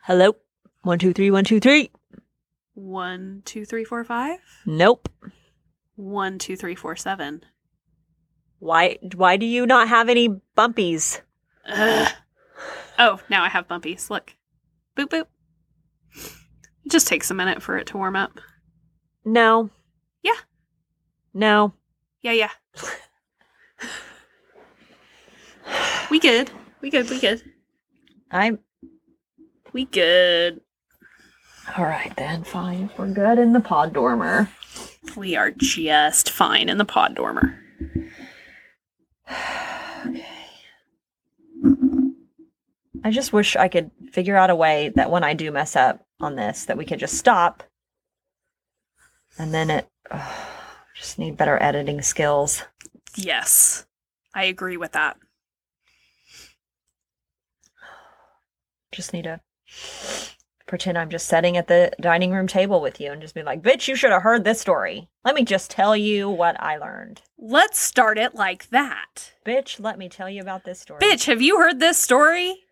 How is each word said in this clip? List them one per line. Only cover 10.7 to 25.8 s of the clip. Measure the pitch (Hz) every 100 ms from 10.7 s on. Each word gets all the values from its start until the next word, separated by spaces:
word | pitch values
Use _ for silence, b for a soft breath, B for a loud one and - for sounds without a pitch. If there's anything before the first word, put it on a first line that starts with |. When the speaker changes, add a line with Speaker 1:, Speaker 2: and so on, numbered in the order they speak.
| 226 185 160 - - _ _ _ _ -
Speaker 2:
Ugh. | 208 220 220 220 - _ _ B B B B B -
Oh, | 233 190 -
now | 196
I | 180
have | 190 175
bumpies. | 175 160 170 -
Look. | 202 - _ _ _ _ _ _ -
Boop, | 277
boop. | 330 320 _ _ _ _ _ _ _ _ B B B B _ _ _
It | 294
just | 330 -
takes | 165 -
a | 190
minute | 185 -
for | - 190
it | -
to | 202
warm | 190 196
up. | 196 - - _ _ _ _ _ _ _
Speaker 1:
No. | 214 226 226 226 214 _ _ _ _ _
Speaker 2:
Yeah. | 370 466 - _ _ _ _ _ _ _ _ 190
Speaker 1:
No. | 214 208 208 - _ _ _ _
Speaker 2:
Yeah, | 240
yeah. | 226 208 - _ - - - _ _ _ _ _ _ _ _ B B B B B _ _ _ - _ _ _ _ _ _ _ - _ - -